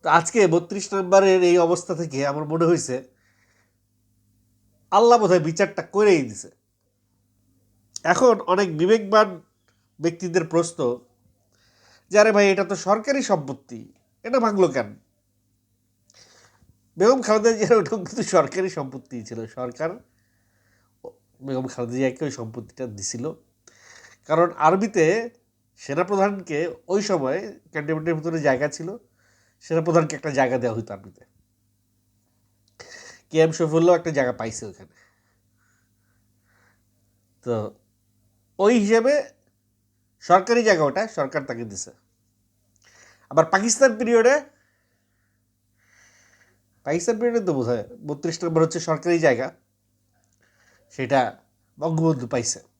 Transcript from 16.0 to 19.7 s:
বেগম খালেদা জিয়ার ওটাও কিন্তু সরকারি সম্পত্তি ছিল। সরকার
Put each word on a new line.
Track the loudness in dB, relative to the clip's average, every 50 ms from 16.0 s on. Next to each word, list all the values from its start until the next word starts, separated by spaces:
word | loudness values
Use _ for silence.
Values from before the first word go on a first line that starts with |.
| _ _ _ _ -20 _ _ _ _ _ _ _ _ _ _ _ _ _ _
বেগম | 2 4 4 4 4
খালেদা | 2 0 0 2 2 0
জিয়ার | 0 0 2 2 2
ওটাও | 2 2 0 -6
কিন্তু | -8 -8 -10 -8 -8 -6
সরকারি | 2 2 2 2 2 -2 -4 -4 -4
সম্পত্তি | -6 -8 -10 -10 -12 -16 -16 _ -14 -14 -12
ছিল। | -12 -12 -12 -12
সরকার | -12 -10 -10 -10 -10